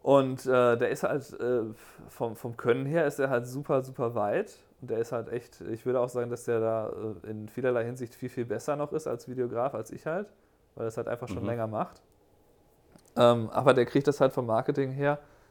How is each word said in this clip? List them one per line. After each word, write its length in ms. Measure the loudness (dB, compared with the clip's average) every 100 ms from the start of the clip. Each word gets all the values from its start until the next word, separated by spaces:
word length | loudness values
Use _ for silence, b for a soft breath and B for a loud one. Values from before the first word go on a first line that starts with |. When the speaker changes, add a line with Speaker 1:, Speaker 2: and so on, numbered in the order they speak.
Speaker 1:
Und, 440 | 8 6 6 -2 2
äh, 300 | 4 6 4
der 140 | 0
ist 140 | 0
halt, 280 | -2 -2 -6 -6
äh, 220 | -2 0 -2 -10 -20 -20 -20
vom, 260 | -8 -8 -6
vom 200 | -10 -2
Können 300 | 2 2 2
her 200 | 0 0
ist 120 | 0
er 120 | 0
halt 160 | 0 -2
super, 360 | -8 0 0
super 320 | 0 -4 -2
weit. 420 | 0 0 0 -4 -12 _ _
Und 100 | -6
der 80 | -4
ist 140 | -2
halt 160 | -4 -4
echt, 320 | -8 -10 -14
ich 260 | -8 -4 0
würde 140 | 0
auch 80 | 0
sagen, 200 | -2 -4
dass 160 | -4
der 140 | 0 0
da, 300 | 2 0 -4 -6 -8 -8
äh, 60 | -10
in 180 | -10 -8
vielerlei 360 | -2 0 0
Hinsicht 300 | -2 -6 -10
viel, 140 | -8 -8
viel 160 | -6
besser 300 | -4 -4 -2
noch 180 | -4 -2
ist 140 | -4 -4
als 220 | -6 -6
Videograf, 460 | -4 -2 -2 -2
als 180 | -4 -10
ich 140 | -10 -6
halt, 200 | -6 -6 b b b b
weil 120 | -8 -6
er 20 |
es 80 | -4
halt 100 | -6
einfach 220 | -6 -6
schon 140 | -4
Speaker 2:
Mhm. 60 | -4
Speaker 1:
länger 180 | -4 -4
macht. 340 | -4 -6 -10 _ _ _ _ _ _ _ _ _ -20 _ 6
Ähm, 320 | 8 8 2
aber 240 | 4 6
der 120 | 6 4
kriegt 220 | 2 2
das 120 | 4
halt 120 | 2
vom 140 | 2 0
Marketing 440 | 0 2 -2 -2
her, 280 | 0 0 0 b b b